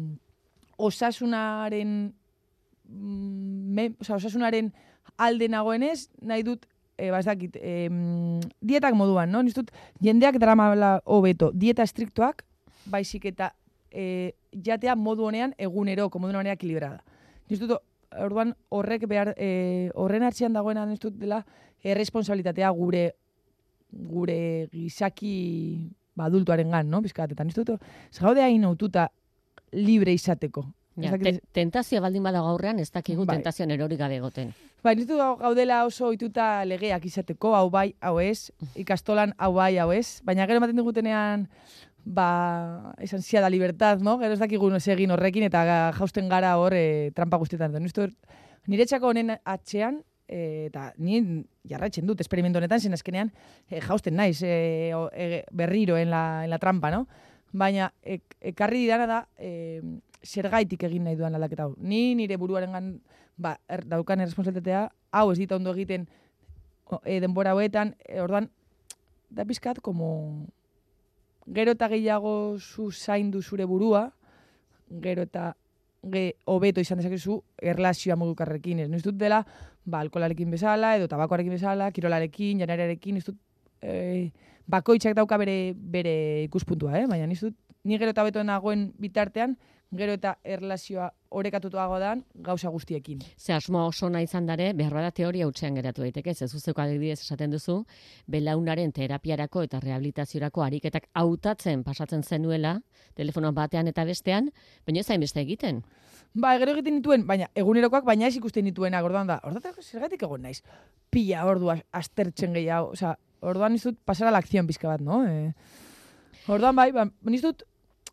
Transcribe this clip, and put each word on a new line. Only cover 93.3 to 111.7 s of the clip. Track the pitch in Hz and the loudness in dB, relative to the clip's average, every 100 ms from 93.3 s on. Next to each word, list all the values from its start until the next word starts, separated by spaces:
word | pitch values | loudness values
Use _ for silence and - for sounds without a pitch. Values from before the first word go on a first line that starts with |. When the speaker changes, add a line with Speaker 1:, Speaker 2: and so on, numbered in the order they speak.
| - | -10
Speaker 2:
Ze | - 160 | -2 -2
asmoa | - 175 165 | 0 0 0
oso | 160 180 | -2 -2
ona | 170 | -2
izan | 170 185 170 | -2 -2 -2
dare, | 165 185 180 | -2 -2 0
behar | 151 | -2
bada | 147 170 - | -2 -4 -2
teoria | 175 180 156 | -2 0 -2
hutsean | 131 151 139 | -2 -4 -4
geratu | 127 120 | -4 -4
daiteke, | 127 147 175 | -6 -6 -6
ze | 170 127 | -6 -6
zu | 143 | -6
zeuk | 170 156 | -6 -2
adibidez | 147 147 156 151 | -2 -2 -4 -6
esaten | - 135 147 | -8 -6 -4
duzu, | 147 - 180 233 - - - - | -4 -2 -4 -6 -16 -20 -20 -6
belaunaren | 151 151 156 165 160 165 | -4 0 0 0 -2 -2
terapiarako | 139 131 143 160 151 147 185 | -4 -4 -4 -4 -4 -2 -4
eta | 160 135 | -4 -4
rehabilitaziorako | 131 131 143 143 143 151 147 170 139 | -6 -4 -4 -6 -6 -6 -4 -2 -2
ariketak | 143 156 160 - | -2 -4 -6 -4
hautatzen | 170 170 170 208 214 180 139 127 | 0 2 2 -2 -2 -2 -2 -4
pasatzen | 135 151 160 | -6 -4 -4
zenuela, | 147 156 160 160 156 190 - _ _ - | -2 -2 0 0 0 -4 -8 _ _ -8
telefonoan | 147 160 156 147 | -6 -2 0 0
batean | 151 165 165 | 0 0 0
eta | 156 | 0
bestean, | 160 180 - 196 277 - _ _ - | -2 -2 0 0 0 -6 _ _ -4
baina | 160 | -2
ez | - | 0
hainbeste | 196 147 151 | 0 0 -2
egiten. | 139 214 247 120 - _ _ - _ 220 | -4 -4 -4 -4 -8 _ _ -20 _ 0
Speaker 1:
Ba, | 254 254 | 4 4
gero | 262 294 | 4 2
egiten | 294 294 | 0 0
nituen, | 269 269 196 | 4 4 4
baina | 196 175 - | 0 0 0
egunerokoak, | 190 226 240 269 | 4 4 4 4
baina | 247 214 240 | 4 4 2
ez | 247 | 0
ikusten | 220 220 196 | -2 0 0
nituenak, | 185 185 185 175 | 0 -2 0 0
orduan | 190 190 | 0 -2
da, | 156 | -2
orduan | 143 185 359 359 | -4 -8 -10 -14
zergatik | - 226 302 370 175 | -14 -8 -8 -6 -8
egon | 139 | -8
naiz? | 127 135 - - _ _ _ | -10 -14 -18 -20 _ _ _
Pila | 247 202 180 180 | 0 2 2 2
ordu | 190 175 | 2 2